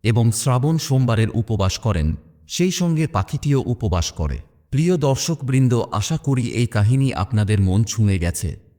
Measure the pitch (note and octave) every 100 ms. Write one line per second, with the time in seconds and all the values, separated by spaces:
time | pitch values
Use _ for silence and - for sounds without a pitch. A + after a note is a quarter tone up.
0 | A2 A2+ A#2 A2 C#3 B2+ C#3+ D#3+ - C3
1 | B2 A2+ A2 A2+ G#2+ G#2+ F#2+ - A#2 E2+
2 | D#2 - - _ - - F#3 F3 F3 D#3
3 | B2 G2 F#2+ D3 D3 C#3 - A#2+ F2 F2+
4 | - - D2+ B1+ - _ _ C3 E3+ F3+
5 | C#3 C3 - D#3+ C3 C3+ B2+ A#2+ F#2+ -
6 | - D#3+ - C3 A#2 - A#2+ A2 G#2 C3
7 | C3+ - G2+ G#2+ G#2 G#2 F#2+ F#2+ A2+ -
8 | G#2+ F#2 E2+ - - - _